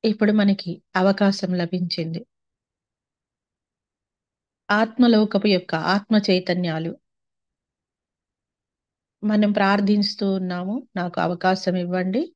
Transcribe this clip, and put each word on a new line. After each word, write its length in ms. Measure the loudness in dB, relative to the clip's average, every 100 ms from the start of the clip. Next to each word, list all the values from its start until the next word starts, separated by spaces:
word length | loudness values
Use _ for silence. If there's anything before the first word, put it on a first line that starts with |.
ఇప్పుడు 280 | -2 0 2
మనకి 380 | 4 2 0 -4 -12 _ 0
అవకాశం 540 | 2 4 2 0 -4
లభించింది. 680 | -2 -2 -4 -4 -6 -6 -8 -14 _ _ _ _ _ _ _ _ _ _ _ _ _ _ _ _ _ _ _ _ _ _ _ -2
ఆత్మలోకపు 800 | 0 0 4 4 6 4 2 2
యొక్క 240 | 0 0 -4 0
ఆత్మ 260 | -2 2 0
చైతన్యాలు, 760 | 2 0 0 -2 -2 -4 -6 -10 _ _ _ _ _ _ _ _ _ _ _ _ _ _ _ _ _ _ _ _ _ _
మనం 280 | -2 2 2
ప్రార్థిస్తూ 720 | 2 2 2 2 2 0 -2 -2
ఉన్నాము, 420 | -2 -4 -6 -6 -8 -8 -8
"నాకు 220 | -6 -2
అవకాశం 540 | -2 0 0 0 -2 -2
ఇవ్వండి. 460 | -2 -4 -2 -2 -4